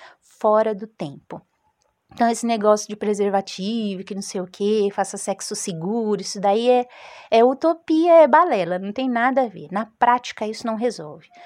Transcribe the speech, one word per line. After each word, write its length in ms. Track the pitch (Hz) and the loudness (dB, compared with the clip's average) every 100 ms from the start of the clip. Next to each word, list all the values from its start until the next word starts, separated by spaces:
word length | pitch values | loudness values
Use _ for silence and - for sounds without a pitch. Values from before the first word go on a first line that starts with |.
| - _ | -20 _
fora 500 | _ _ 220 214 220 | _ _ 2 2 2
do 140 | 202 220 | -4 -10
tempo. 520 | - 147 143 - 180 _ _ _ _ _ _ _ | -12 -12 -12 -18 -20 _ _ _ _ _ _ _
Então, 160 | - 233 | -2 -2
esse 160 | 226 233 | 0 -4
negócio 420 | 226 208 214 - | 0 2 2 -2
de 80 | 214 | -6
preservativo, 1080 | 214 202 202 196 196 - 190 226 208 185 | -4 -2 0 -2 -4 -8 -6 -4 -6 -8
que 120 | 185 196 | -10 -12
não 60 | |
sei 180 | 196 196 | -10 -10
o 80 | 180 | -10
quê, 420 | - 208 214 202 | -4 0 2 0
faça 240 | 202 190 202 | -2 -6 -6
sexo 380 | - 196 - 208 | -8 -8 -8 -8
seguro, 640 | - 165 175 233 214 196 | -8 -6 -4 -2 -2 -4
isso 180 | 202 202 | -6 -2
daí 300 | 196 208 240 | 0 2 4
é, 180 | 247 247 - - - - | 2 0 -10 -20 -16 0
é 140 | 226 | 4
utopia, 800 | 247 269 330 330 - 320 339 330 | 4 4 0 -2 0 2 6 8
é 40 | 294 | 8
balela, 520 | 294 349 220 170 185 | 6 4 2 -2 -4
não 140 | 196 | -6
tem 160 | 202 262 | -6 -4
nada 340 | 233 254 262 | 0 0 0
a 40 | 240 | -2
ver. 200 | 170 147 | -6 -10
Na 140 | 196 220 | -8 -6
prática, 640 | - 240 247 - - 214 | 0 2 2 -2 -10 -8
isso 180 | 220 233 | -8 -8
não 100 | 220 | -4
resolve. 520 | 240 185 151 151 - - | -4 -6 -12 -18 -20 -20